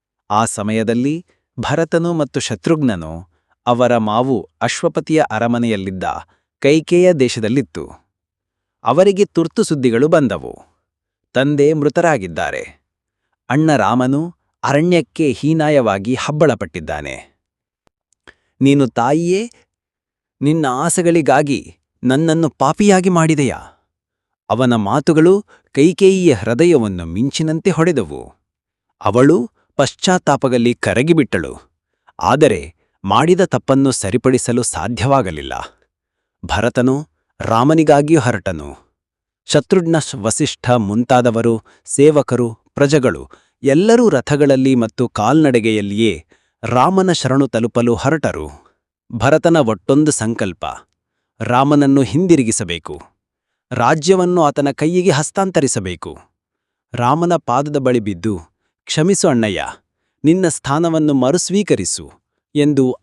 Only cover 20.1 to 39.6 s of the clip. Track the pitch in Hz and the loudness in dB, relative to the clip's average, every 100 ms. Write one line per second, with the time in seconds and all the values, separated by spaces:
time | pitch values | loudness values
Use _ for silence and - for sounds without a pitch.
20.1 | _ _ - 139 160 139 127 165 - 170 | _ _ -6 -2 0 -2 -2 -2 0 0
21.1 | 170 143 135 147 113 - - _ _ 123 | 2 4 2 2 -4 -8 -20 _ _ 0
22.1 | 135 165 160 156 - 135 - 208 185 185 | 0 2 0 -2 0 0 2 2 4 2
23.1 | 170 160 151 131 76 - _ _ _ _ | 2 2 0 -2 -6 -14 _ _ _ _
24.1 | _ _ _ - 110 127 117 101 139 156 | _ _ _ -4 0 0 0 0 -2 0
25.1 | 156 165 196 - _ _ 135 165 - 190 | 2 4 2 -2 _ _ 0 2 4 2
26.1 | 190 175 107 101 120 175 147 107 90 82 | 4 2 2 0 2 4 2 0 -6 -6
27.1 | 92 135 - 160 160 196 160 170 139 80 | -4 -4 -4 -4 -4 -2 0 0 -2 -4
28.1 | 67 - _ _ _ _ _ _ - 104 | -8 -16 _ _ _ _ _ _ -8 -2
29.1 | 113 139 185 240 _ _ - 135 - - | 0 2 0 -4 _ _ -4 -4 -2 -2
30.1 | 180 - 139 131 123 120 120 107 95 156 | -2 0 -2 0 0 0 -2 -2 0 0
31.1 | 160 117 95 69 - _ _ _ _ _ | 0 0 -4 -6 -12 _ _ _ _ _
32.1 | - 92 139 147 92 80 - _ _ 98 | -6 0 2 2 2 -8 -20 _ _ -2
33.1 | 117 160 185 180 123 - 135 139 - 98 | 2 2 2 0 -2 0 2 2 -2 -4
34.1 | 117 131 127 - 120 117 82 95 120 131 | -2 0 0 0 -4 -4 -6 -6 -2 0
35.1 | 135 92 76 65 64 - _ _ _ _ | 0 0 -6 -10 -12 -14 _ _ _ _
36.1 | _ _ _ - - 113 - 123 139 156 | _ _ _ -8 -2 -2 0 0 0 -6
37.1 | _ _ - - 113 139 160 156 143 147 | _ _ -10 -2 2 2 4 4 4 4
38.1 | 160 117 104 95 80 71 67 _ _ _ | 2 2 -2 -6 -8 -10 -18 _ _ _
39.1 | _ _ _ - 147 | _ _ _ -2 -2